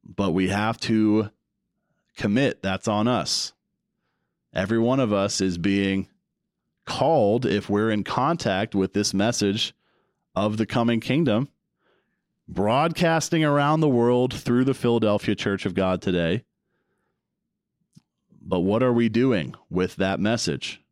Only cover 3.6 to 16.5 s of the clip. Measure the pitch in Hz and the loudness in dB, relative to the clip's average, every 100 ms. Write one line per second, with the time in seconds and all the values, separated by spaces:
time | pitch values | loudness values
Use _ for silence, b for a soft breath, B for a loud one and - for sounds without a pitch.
3.6 | _ _ _ _ _ _ _ _ _ - | _ _ _ _ _ _ _ _ _ -6
4.6 | 98 113 113 135 120 101 101 - 95 87 | -2 0 2 2 0 0 -2 -2 -2 -2
5.6 | 90 98 101 95 92 _ _ _ _ _ | 0 0 0 -2 -4 _ _ _ _ _
6.6 | _ _ - - 139 160 104 113 123 104 | _ _ -12 -2 0 2 2 2 0 -2
7.6 | - 104 110 107 95 - 135 170 113 95 | 0 0 0 -2 -2 -2 -2 -2 -2 -2
8.6 | 110 98 95 101 101 95 107 123 104 104 | -2 -2 -2 -2 -2 0 -2 0 -2 -2
9.6 | - _ _ _ _ _ _ - 107 107 | -6 _ _ _ _ _ _ -4 -4 -2
10.6 | 110 123 117 117 - 135 151 107 143 _ | -2 0 0 0 0 0 2 0 -2 _
11.6 | _ _ _ _ _ _ _ _ - 87 | _ _ _ _ _ _ _ _ -12 -2
12.6 | 104 127 165 165 170 160 - 165 151 143 | 0 2 0 0 0 0 0 0 2 2
13.6 | 143 160 156 120 117 123 127 - - 123 | 2 2 2 4 4 2 0 -4 0 2
14.6 | 131 127 123 117 110 104 - 101 - 98 | 2 0 0 2 2 0 0 -2 -2 -2
15.6 | 101 90 95 92 - 90 85 104 - | -2 -2 0 0 0 0 0 -2 -6